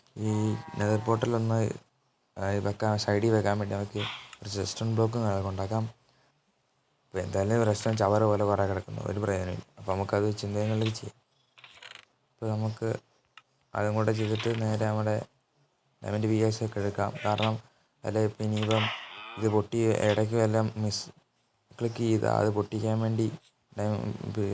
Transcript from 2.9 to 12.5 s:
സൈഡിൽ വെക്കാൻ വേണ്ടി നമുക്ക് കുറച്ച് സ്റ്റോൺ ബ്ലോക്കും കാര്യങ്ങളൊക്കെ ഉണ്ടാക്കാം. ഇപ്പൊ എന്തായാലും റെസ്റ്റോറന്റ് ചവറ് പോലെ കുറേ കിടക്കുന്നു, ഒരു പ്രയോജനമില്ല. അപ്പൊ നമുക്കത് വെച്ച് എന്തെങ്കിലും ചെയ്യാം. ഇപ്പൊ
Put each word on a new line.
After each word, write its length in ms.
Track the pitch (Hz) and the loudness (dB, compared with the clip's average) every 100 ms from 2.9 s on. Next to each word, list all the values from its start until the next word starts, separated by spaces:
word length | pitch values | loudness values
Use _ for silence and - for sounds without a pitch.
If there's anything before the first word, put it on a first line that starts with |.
| 104 | 0
സൈഡിൽ 320 | 104 104 113 | 2 2 4
വെക്കാൻ 280 | 110 101 104 | 4 2 0
വേണ്ടി 160 | 101 | -2
നമുക്ക് 240 | 101 101 104 | -4 -4 -4
കുറച്ച് 640 | 107 - - - 107 98 | -6 -8 -14 -14 -8 -4
സ്റ്റോൺ 340 | 98 - 113 | -4 -4 -2
ബ്ലോക്കും 260 | 113 113 120 | 2 2 2
കാര്യങ്ങളൊക്കെ 300 | 110 98 95 | 0 0 -2
ഉണ്ടാക്കാം. 540 | 95 95 110 113 - _ _ _ _ _ _ _ _ _ _ _ | -4 -2 -2 -4 -8 _ _ _ _ _ _ _ _ _ _ _
ഇപ്പൊ 80 | 95 | -6
എന്തായാലും 360 | 92 101 98 117 110 | -2 0 2 2 2
റെസ്റ്റോറന്റ് 340 | 104 113 110 | 2 0 2
ചവറ് 220 | 101 104 110 | 4 4 4
പോലെ 160 | 104 | 4
കുറേ 180 | 104 101 98 | 4 2 2
കിടക്കുന്നു, 340 | 98 - 107 110 | 0 -6 -8 -6
ഒരു 80 | 101 | -2
പ്രയോജനമില്ല. 420 | 104 95 92 104 - - | -2 -2 -2 -6 -10 -12
അപ്പൊ 100 | - | -4
നമുക്കത് 300 | 95 98 101 107 | -2 0 0 0
വെച്ച് 160 | 107 101 | -2 -4
എന്തെങ്കിലും 420 | 104 107 110 110 110 | -2 0 0 0 -2
ചെയ്യാം. 180 | 107 - _ _ _ _ - - - - - _ _ | -10 -16 _ _ _ _ -20 -20 -20 -20 -20 _ _
ഇപ്പൊ 120 | - 113 | -8 -4